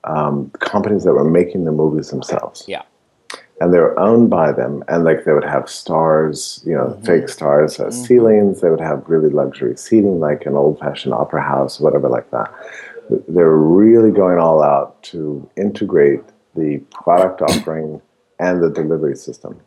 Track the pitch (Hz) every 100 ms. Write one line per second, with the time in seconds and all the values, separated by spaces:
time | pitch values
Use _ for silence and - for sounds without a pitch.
0 | - 78 - 71 67 - - 104 104 101
1 | 87 67 76 85 78 92 82 76 78 76
2 | 71 69 - 85 - - - 92 - _
3 | _ _ _ - _ - 85 87 80 -
4 | 98 117 113 90 78 67 64 71 - 85
5 | 82 76 - 73 73 73 76 - - 80
6 | 80 78 78 73 - - - 69 65 -
7 | - 82 - - 73 73 156 - - 120
8 | 123 123 113 107 101 92 85 80 80 69
9 | 73 80 78 71 67 - 62 62 - 113
10 | 101 90 76 73 - 71 71 76 71 69
11 | 69 58 - 80 - 67 69 - 76 69
12 | 67 60 - 60 53 - - - - -
13 | - - - 87 82 78 78 90 110 117
14 | 110 95 92 87 82 80 76 69 69 _
15 | - 87 76 71 - - 101 101 104 87
16 | 71 71 - _ _ 85 76 71 - -
17 | - 87 92 92 76 82 82 80 78 78
18 | _ _ _ _ 90 90 82 78 78 80
19 | 76 67 - - - -